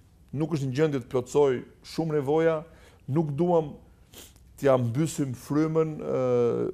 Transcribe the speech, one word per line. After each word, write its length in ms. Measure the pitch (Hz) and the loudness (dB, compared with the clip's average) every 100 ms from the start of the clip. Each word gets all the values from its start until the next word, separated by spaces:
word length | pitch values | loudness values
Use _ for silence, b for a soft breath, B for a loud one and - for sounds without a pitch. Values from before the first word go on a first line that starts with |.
| - _ - 135 | -20 _ -10 -6
nuk 220 | 156 160 | -4 -2
është 100 | 135 | -2
në 80 | 127 | 0
gjendje 280 | 156 139 | 0 0
të 80 | 123 | -2
plotësoj 480 | 127 123 147 143 123 - - - | -4 0 2 4 2 -4 -20 -12
shumë 240 | - 165 151 | -6 -2 -2
nevoja, 400 | 131 156 165 160 165 b b b - | 0 2 2 0 -6 b b b -4
nuk 220 | 139 156 139 | -2 -2 0
duam 320 | 175 170 151 - - B B B B - - - | 2 2 0 -10 -20 B B B B -20 -20 -2
t'ja 160 | 139 131 | 2 4
mbysim 500 | 120 120 160 - 139 120 | 2 0 -2 -2 -6 -6
frymën, 560 | - 143 160 160 160 156 | -2 0 0 0 0 -4
ë, 180 | 147 131 127 123 117 120 117 | -4 -2 2 2 2 0 -4